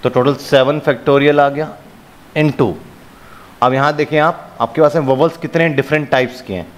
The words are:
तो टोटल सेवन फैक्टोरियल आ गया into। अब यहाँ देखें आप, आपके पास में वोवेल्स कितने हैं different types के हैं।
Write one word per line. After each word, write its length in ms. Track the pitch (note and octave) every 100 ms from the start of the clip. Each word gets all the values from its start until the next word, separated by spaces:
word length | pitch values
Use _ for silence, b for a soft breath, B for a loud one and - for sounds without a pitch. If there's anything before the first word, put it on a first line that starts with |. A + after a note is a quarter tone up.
तो 60 | C3
टोटल 260 | B2+ B2+
सेवन 440 | C#3+ - C#3 C3 D3
फैक्टोरियल 600 | D3 C#3 - C#3 C#3+ D3
आ 80 | C#3+
गया 240 | C#3+ D#3 - - - - - - -
into। 360 | D3+ C3+ B2 D#2+ - - - - B B B -
अब 120 | B2+
यहाँ 200 | C3 C#3+ D3
देखें 220 | D3+ D3+
आप, 300 | D3 - - -
आपके 200 | A#2 -
पास 140 | D3+
में 80 | D#3
वोवेल्स 340 | C#3 C3 D#3+ -
कितने 280 | D#3 E3
हैं 100 | E3 C#3
different 320 | C3 D3+ C#3+
types 300 | C3+ B2+ -
के 120 | -
हैं। 120 | F#2+ E2